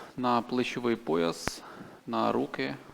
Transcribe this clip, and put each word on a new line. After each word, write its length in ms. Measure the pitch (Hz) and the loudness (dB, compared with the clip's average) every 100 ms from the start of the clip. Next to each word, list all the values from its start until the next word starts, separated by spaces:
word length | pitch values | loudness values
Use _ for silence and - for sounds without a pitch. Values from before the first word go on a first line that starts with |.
| - - | -12 -2
на 240 | 123 120 | 2 4
плечовий 540 | 117 127 120 - 120 113 | 2 2 2 0 0 0
пояс, 680 | - 85 85 - - - - - - - - | 2 2 2 0 -4 -6 -14 -16 -16 -16 -4
на 240 | 113 110 | 0 2
руки, 440 | 113 143 - 135 135 - | 2 0 -2 -4 -6 -12